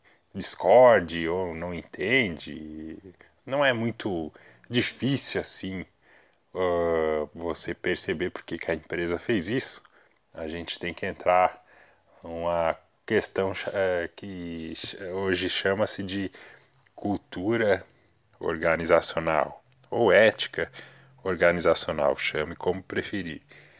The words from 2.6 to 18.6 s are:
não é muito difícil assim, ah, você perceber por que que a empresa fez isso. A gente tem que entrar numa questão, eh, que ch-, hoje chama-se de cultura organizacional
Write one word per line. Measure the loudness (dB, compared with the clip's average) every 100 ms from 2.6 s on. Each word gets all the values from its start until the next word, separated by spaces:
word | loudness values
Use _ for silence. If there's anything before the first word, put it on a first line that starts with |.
| -14 -14 -14 -14 -18 -20 -20 _
não | -6 0
é | 2
muito | 2 -2 -4 -4 -4 -6 -12 -20 -20 -4
difícil | -2 -2 -2 -2 0 0 -2
assim, | -4 -6 -6 -8 -10 _ _ -20 _ _ _
ah, | -2 0 2 2 2 2 0 -4
você | -6 -6 -6 -6
perceber | -4 -4 -2 -4 -4 -4
por | -6
que | -10 -6
que | -4
a |
empresa | -6 -6 -6 -4 -4
fez | -2 -2 -2
isso. | -2 -4 -6 -14 _ _ _ _
A | -12 -10
gente | -8 -8 -8
tem | -8
que | -6 -8
entrar | -2 2 4 4 0 _ -20 -20 _ _ -18
numa | -12 -6 -2 0 0 -2 _ _
questão, | -2 0 0 -2 -4 -4 -4
eh, | -2 0 -2 -4 -10
que | -12 -10 -10 -8 -8
ch-, | -8 -8 -10 -8
hoje | -4 -2 -2 -2
chama-se | -2 0 0 0 -2
de | -6 -4 -6 -8 -20 -20 _ -20 _
cultura | -8 -4 -4 -6 -6 -2 2 2 2 -2 _ _ _ _ -8
organizacional | -4 0